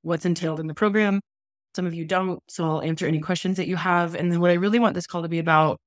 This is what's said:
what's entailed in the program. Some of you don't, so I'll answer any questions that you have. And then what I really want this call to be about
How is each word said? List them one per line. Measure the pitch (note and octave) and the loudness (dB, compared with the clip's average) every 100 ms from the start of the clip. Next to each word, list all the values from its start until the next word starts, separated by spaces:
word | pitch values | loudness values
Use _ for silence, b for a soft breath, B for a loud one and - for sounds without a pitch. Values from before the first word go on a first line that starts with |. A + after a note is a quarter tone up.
what's | D#3+ E3 F3+ | -4 -2 0
entailed | E3+ D#3+ D#3+ | 0 -2 -4
in | D#3+ | -6
the | |
program. | D3 G#3+ G#3+ G#3 G3 - _ _ _ _ - | 0 0 2 2 0 -4 _ _ _ _ -6
Some | F3+ | -4
of | |
you | E3 D#3+ | -4 -2
don't, | F#3 F#3 F3 - | 0 0 -4 -8
so | - D#3+ | -4 -2
I'll | D#3 | -2
answer | D#3 D#3+ D#3+ | -2 -2 0
any | D#3+ | 0
questions | D#3 F3+ F#3 F#3 | -2 -2 -2 -2
that | D#3+ | -2
you | F3 | -2
have. | F3+ F3 E3+ E3+ | 0 0 0 -2
And | F3 | 0
then | E3+ | 2
what | F3 | 4
I | F3 | 4
really | G3+ A#3 | 2 2
want | A3 F3+ | 2 0
this | - | -6
call | F3 | -6
to | E3 | -4
be | E3+ | -2
about | E3 D#3 D#3 - | 4 4 4 0